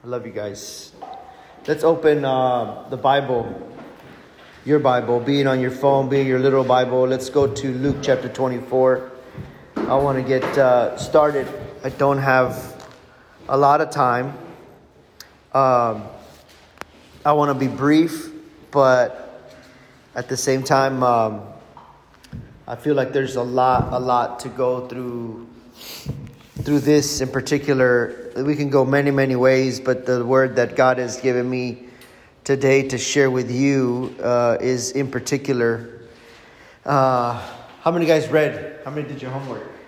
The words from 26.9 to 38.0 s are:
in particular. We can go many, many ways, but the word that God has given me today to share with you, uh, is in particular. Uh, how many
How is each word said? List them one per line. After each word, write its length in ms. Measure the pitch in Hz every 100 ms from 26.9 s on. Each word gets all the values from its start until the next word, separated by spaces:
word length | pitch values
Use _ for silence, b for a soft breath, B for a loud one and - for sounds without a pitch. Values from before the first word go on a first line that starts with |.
| 151 147 -
in 80 | 131
particular. 880 | 135 127 143 143 131 127 123 117 - - -
We 180 | 139
can 160 | 147 143
go 140 | 135
many, 260 | 131 139 143
many 240 | 139 135
ways, 460 | 127 127 131 131 117
but 260 | - 127 127
the 180 | 127
word 300 | 117 131 131
that 220 | 120 120 -
God 220 | 127 127
has 220 | 123 113
given 300 | 131 123 123
me 380 | 127 127 117 B B B B B B
today 420 | - 139 135 135 135
to 80 | 127
share 320 | - 143 135
with 220 | 127 123
you, 640 | 120 139 139 127 123 127 -
uh, 340 | - 123 120 113
is 320 | 127 127 113
in 180 | 139 135
particular. 920 | 123 - 143 143 127 117 117 - - B B B B B B B B -
Uh, 560 | 143 135 127 120 117 B B B -
how 100 | 165
many 160 | 170